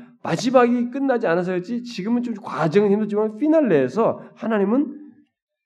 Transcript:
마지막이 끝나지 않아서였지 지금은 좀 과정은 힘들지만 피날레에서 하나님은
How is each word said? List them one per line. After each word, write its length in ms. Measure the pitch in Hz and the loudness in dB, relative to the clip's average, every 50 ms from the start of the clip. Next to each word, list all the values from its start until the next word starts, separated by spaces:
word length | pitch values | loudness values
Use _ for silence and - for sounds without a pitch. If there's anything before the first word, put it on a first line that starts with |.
| - - - _ - | -20 -20 -20 _ -6
마지막이 680 | - 165 165 202 262 247 262 247 240 240 247 240 240 | -4 -4 -2 0 2 4 6 6 4 4 0 -2 -4
끝나지 360 | - 277 277 269 247 233 208 | -4 -4 -2 0 0 0 0
않아서였지 560 | 180 165 180 175 185 185 180 180 240 240 233 - | 0 0 0 0 -2 -2 -4 -4 -6 -8 -8 -8
지금은 400 | - - - 180 220 240 240 240 | -8 -10 -8 -4 -2 -2 -2 -2
좀 120 | 233 220 | -4 -8
과정은 560 | 196 - - - - 156 160 147 208 208 202 | -10 -10 -10 -6 -2 -2 2 4 4 4 4
힘들지만 460 | 196 214 220 - 202 208 220 214 214 | 2 2 0 -2 -2 -2 -2 -2 -2
피날레에서 920 | 214 285 311 311 320 302 226 170 143 131 123 - 202 226 160 110 - - - - | -2 0 2 4 4 4 4 4 2 2 2 0 0 0 0 0 -2 -8 -18 -16
하나님은 760 | - - 220 226 208 196 196 226 277 302 - - - - - - _ _ _ _ _ _ _ _ _ _ | -10 -6 -2 0 0 2 2 2 0 0 -2 -6 -12 -18 -20 -20 _ _ _ _ _ _ _ _ _ _